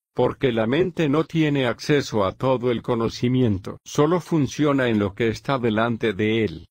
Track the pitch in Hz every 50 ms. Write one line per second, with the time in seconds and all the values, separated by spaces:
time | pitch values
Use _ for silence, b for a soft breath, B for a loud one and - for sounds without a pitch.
0 | _ _ - - 127 120 113 - 143 127 113 113 110 110 131 160 185 185 - -
1 | 165 143 135 160 156 - - 160 156 151 143 139 131 120 113 - - - 151 139
2 | 123 - - 107 98 92 104 - 127 131 131 120 120 127 117 110 - - 123 113
3 | 113 107 - - 127 123 127 127 127 113 101 92 - 113 - - _ - - 147
4 | 147 156 180 175 - - 170 156 135 117 - - 147 147 139 135 127 120 110 104
5 | 104 95 - - 120 113 107 - - - 139 127 117 117 107 107 113 120 117 107
6 | - 113 95 90 107 107 110 113 110 87 80 78 - _